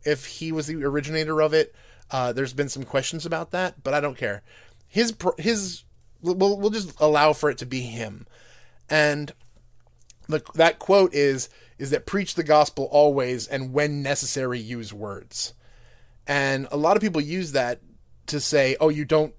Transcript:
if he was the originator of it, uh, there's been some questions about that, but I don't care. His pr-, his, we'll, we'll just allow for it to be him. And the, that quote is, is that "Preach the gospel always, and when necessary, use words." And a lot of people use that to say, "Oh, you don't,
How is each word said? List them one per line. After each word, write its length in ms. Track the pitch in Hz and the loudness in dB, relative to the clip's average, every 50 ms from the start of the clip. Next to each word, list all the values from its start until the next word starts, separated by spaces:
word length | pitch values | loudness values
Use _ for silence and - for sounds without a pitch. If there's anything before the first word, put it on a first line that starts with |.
| - | -2
if 220 | 151 151 131 - | -2 -2 -2 -4
he 260 | - - - 160 160 | -8 -12 -10 -8 -6
was 160 | 160 156 147 147 | -6 -6 -6 -6
the 160 | 160 160 139 | -6 -4 -4
originator 560 | 139 139 147 139 147 160 156 156 156 160 156 | -2 -2 -2 -4 -4 -4 -4 -2 -2 0 2
of 120 | 156 151 151 | 2 4 4
it, 220 | 160 151 - - - - - - - - - | 2 2 0 -4 -18 -20 -20 -20 -20 -12 -6
uh, 220 | - 131 123 123 | -4 -4 -2 -2
there's 220 | 113 127 139 120 127 | -2 -4 -4 -4 -4
been 160 | 139 143 135 | -4 -6 -6
some 140 | - 135 135 | -6 -10 -8
questions 420 | - - 139 131 - 165 160 151 | -4 -4 -4 -2 -4 -6 -8 -8
about 260 | 165 165 160 165 - | -6 -6 -6 -6 -6
that, 320 | - 180 185 180 - - - | -4 -4 -4 -4 -6 -8 -6
but 100 | 131 143 | -2 -2
I 60 | 147 | 0
don't 180 | 143 147 - - | -2 -2 -4 -4
care. 260 | 131 107 101 101 - - - - - - - - - - | -6 -6 -6 -6 -12 -18 -20 -20 -20 -20 -20 -20 -20 -6
His 240 | - 202 240 233 | -2 0 0 0
pr-, 180 | 214 - - 180 - - | -2 -2 -2 -2 -2 0
his, 460 | 151 220 233 208 196 185 - - - - - - _ - - - | 0 -2 -2 -2 -4 -8 -10 -12 -16 -20 -20 -20 _ -20 -20 -8
we'll, 360 | - 175 180 190 190 196 208 196 | -4 -2 0 2 2 2 2 2
we'll 120 | 202 214 | 0 -2
just 300 | 214 226 196 170 - - | -2 -2 -6 -8 -2 2
allow 340 | 151 156 151 147 151 156 151 | 4 4 6 6 6 4 4
for 160 | - 151 147 | 4 2 -2
it 80 | 123 - | -2 -2
to 60 | 131 | -6
be 160 | 123 127 131 | -8 -8 -8
him. 440 | 123 117 113 127 - 101 101 - - - - - - - - - - - - - - - | -8 -8 -8 -8 -8 -10 -10 -12 -18 -20 -20 -20 -20 -20 -20 -20 -20 -20 -20 -20 -6 0
And 440 | 151 156 151 147 143 147 147 143 - _ - - - - - - - - - _ _ _ _ - - _ - - | 2 2 4 2 2 -2 -6 -10 -12 _ -20 -20 -20 -20 -20 -20 -20 -20 -20 _ _ _ _ -20 -20 _ -8 -4
the, 140 | 156 156 - - - | -4 -4 -4 -2 2
that 240 | 160 165 170 - - | 4 4 4 4 2
quote 340 | - - 190 202 190 - - | 2 4 6 6 6 6 4
is, 360 | 143 143 139 135 131 131 - - - - - - - | 2 2 2 2 0 -4 -10 -12 -18 -20 -20 -14 -12
is 120 | 143 135 | -6 -4
that 140 | 147 123 - | -4 -4 -2
"Preach 300 | - - 202 190 - - | -2 -4 -4 -2 -2 -4
the 80 | 175 156 | -4 0
gospel 420 | 143 151 151 147 - - 143 135 | 4 6 6 6 4 0 -4 -4
always, 640 | - 143 147 147 147 139 139 127 127 127 120 110 - | 2 6 6 6 6 6 2 0 0 -2 -4 -6 -6
and 260 | 139 135 131 131 127 | -6 -6 -6 -4 -2
when 280 | 147 147 151 147 143 | 0 0 0 0 -2
necessary, 580 | 139 139 143 - - 120 - 139 131 127 123 123 | -2 -2 -2 -2 -2 -4 -4 -4 -4 -4 -4 -6
use 340 | 110 110 123 120 113 95 - | -6 -8 -8 -10 -10 -10 -12
words." 600 | 101 107 104 98 78 - - - - - - - _ _ - - - - - - - - - - - - | -10 -10 -10 -10 -12 -14 -14 -10 -10 -10 -10 -10 _ _ -20 -20 -20 -20 -20 -20 -20 -20 -20 -20 -12 -6
And 420 | - 143 143 139 135 135 135 135 - | -2 0 0 0 0 0 -2 -4 -4
a 60 | - 147 | -2 0
lot 200 | 151 165 202 208 | 2 2 2 2
of 40 | |
people 200 | 214 208 170 156 | 2 0 -2 -2
use 300 | 143 147 170 190 180 151 135 | -2 -2 -4 -6 -4 -2 -2
that 280 | 135 123 123 123 - - - - - - _ - - _ - | 0 0 -2 -2 -6 -10 -18 -20 -20 -20 _ -20 -18 _ -8
to 120 | 151 143 | -6 -4
say, 360 | - - - 143 135 131 135 - | -2 2 2 4 4 4 2 4
"Oh, 100 | 151 160 | 2 2
you 160 | 151 151 147 | 2 2 0
don't, 280 | - 156 156 156 151 - | 2 2 2 2 2 -2